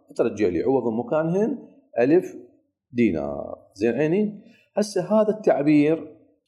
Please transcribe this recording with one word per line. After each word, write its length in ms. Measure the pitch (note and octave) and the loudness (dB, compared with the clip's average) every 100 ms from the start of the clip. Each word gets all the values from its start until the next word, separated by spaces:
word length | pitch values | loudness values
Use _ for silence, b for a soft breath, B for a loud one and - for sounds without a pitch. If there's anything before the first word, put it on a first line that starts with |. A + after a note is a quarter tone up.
| _ - | _ -2
ترجع 320 | B2 G#2 G2+ | -2 0 0
لي 160 | E2+ | 0
عوض 300 | A2+ C3+ A#2 | 0 0 0
مكانهن 640 | A2 A#2 D#3 E3 F#3 A3 C#4 - _ _ - | -4 -2 -2 0 0 -2 -4 -12 _ _ 0
ألف 360 | B2+ E3+ - - - _ _ _ _ | 4 4 2 -10 -20 _ _ _ _
دينار. 680 | A#2+ A2+ D#2+ C#2+ C#2+ D#2 - _ | 0 0 0 -4 -8 -10 -12 _
زين 200 | - A2+ | -4 -2
عيني؟ 480 | A2+ D3+ F3+ G#3+ - B B B - | 0 0 0 -2 -6 B B B -4
هسه 440 | G#3 G3 D#3+ G#3+ | -4 -2 0 0
هذا 80 | G#3+ | 2
التعبير، 880 | G#3+ - D3 D3 D3+ D3 D#3+ - - _ _ | 0 2 2 4 4 4 0 -4 -18 _ _